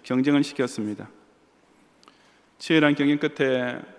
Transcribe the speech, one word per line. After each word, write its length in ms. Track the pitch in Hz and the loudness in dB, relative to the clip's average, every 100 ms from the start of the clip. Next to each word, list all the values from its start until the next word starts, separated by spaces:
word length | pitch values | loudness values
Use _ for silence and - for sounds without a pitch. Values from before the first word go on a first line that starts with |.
경쟁을 400 | - 127 135 143 | -4 0 2 2
시켰습니다. 680 | 139 - 127 - 104 104 101 - _ _ _ _ _ _ _ _ - _ _ _ _ _ | 0 -2 -4 -4 -8 -8 -14 -20 _ _ _ _ _ _ _ _ -20 _ _ _ _ _
치열한 380 | - 160 151 147 | 2 4 4 4
경쟁 220 | 143 147 | 2 2
끝에 600 | 151 - 135 127 123 123 - | -2 -2 0 0 -2 -8 -14